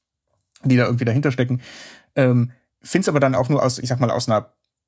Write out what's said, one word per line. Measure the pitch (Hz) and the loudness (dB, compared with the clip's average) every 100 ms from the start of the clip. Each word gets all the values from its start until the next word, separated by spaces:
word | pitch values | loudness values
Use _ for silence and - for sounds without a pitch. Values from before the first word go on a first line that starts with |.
| _ _ _ _ _ _ | _ _ _ _ _ _
die | 135 127 | 0 2
da | 110 | 2
irgendwie | 120 | 0
dahinter | 120 123 147 | -2 0 0
stecken. | 127 123 123 - - - - _ - | -2 -2 -4 -8 -20 -20 -20 _ 0
Ähm, | 127 123 120 - _ _ | 2 2 0 -6 _ _
find's | - 170 196 | -4 -2 0
aber | 147 | 2
dann | 139 | 2
auch | 131 131 | 2 0
nur | 143 | 0
aus, | 131 - | 0 -2
ich | 123 | -4
sag | 123 | -2
mal, | 117 | -2
aus | 123 120 | -2 0
einer | 107 - _ _ _ | -2 -2 _ _ _